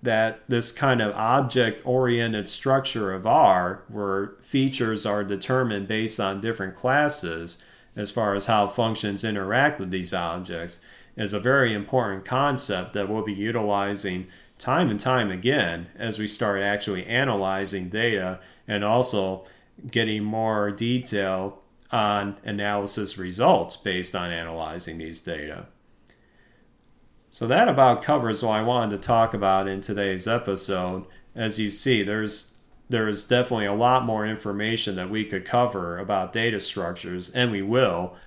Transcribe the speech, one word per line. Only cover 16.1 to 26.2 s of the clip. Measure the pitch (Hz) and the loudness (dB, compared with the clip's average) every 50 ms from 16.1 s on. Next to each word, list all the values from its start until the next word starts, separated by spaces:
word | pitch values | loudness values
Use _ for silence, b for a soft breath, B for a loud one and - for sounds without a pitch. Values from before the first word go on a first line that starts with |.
| 104 107 | -6 -4
we | 107 | -4
start | 104 - - 117 104 101 98 | -4 -2 -2 0 0 0 0
actually | 98 101 104 104 - 107 98 90 - | 0 0 0 -2 -2 -4 -4 -4 -4
analyzing | - 113 123 139 135 110 101 95 95 95 95 98 90 101 95 90 90 | -2 0 0 2 2 0 0 0 0 0 -2 -2 -4 -4 -6 -6 -4
data | 95 110 117 120 110 98 92 92 92 - B B B B B | -2 0 0 0 0 0 -2 -2 -6 -8 B B B B B
and | - 107 101 101 | -4 -2 0 2
also | 104 113 123 123 - - 101 95 95 95 95 B B B B B B B - - 127 | 2 4 4 4 2 2 0 0 0 -2 -6 B B B B B B B -18 -10 -2
getting | - 117 113 110 107 107 104 | 0 0 2 2 0 -2 -2
more | 107 107 110 113 113 110 104 104 104 | -2 -2 0 0 0 2 2 0 0
detail | 101 101 113 117 123 127 123 - 110 101 98 95 95 92 95 98 - - - _ _ _ _ - | -2 -2 0 0 0 0 -2 -2 -2 0 0 0 0 -2 -2 -4 -8 -10 -20 _ _ _ _ -4
on | - 117 107 104 104 104 101 101 98 - - | 0 0 2 2 2 0 0 -4 -6 -8 -8
analysis | 110 104 104 104 104 104 101 98 101 - 110 104 95 - 95 | -6 -4 -2 0 0 0 0 -2 -2 -4 -4 -4 -6 -6 -8
results | 92 92 90 101 123 170 175 104 82 - - | -8 -6 -2 2 4 6 6 4 2 -2 -8
based | - - 101 92 90 90 - - | -6 -4 -2 -2 -2 -2 -4 -4
on | 92 87 87 | -4 -4 -4
analyzing | 85 82 82 82 82 82 80 78 80 87 - 82 82 85 | -4 -6 -6 -6 -6 -6 -6 -6 -8 -8 -8 -10 -10 -10
these | 80 82 82 - | -10 -10 -12 -10
data. | - 87 85 76 73 76 - 87 - - _ _ _ _ _ _ _ b b b | -8 -8 -8 -8 -8 -10 -10 -12 -14 -16 _ _ _ _ _ _ _ b b b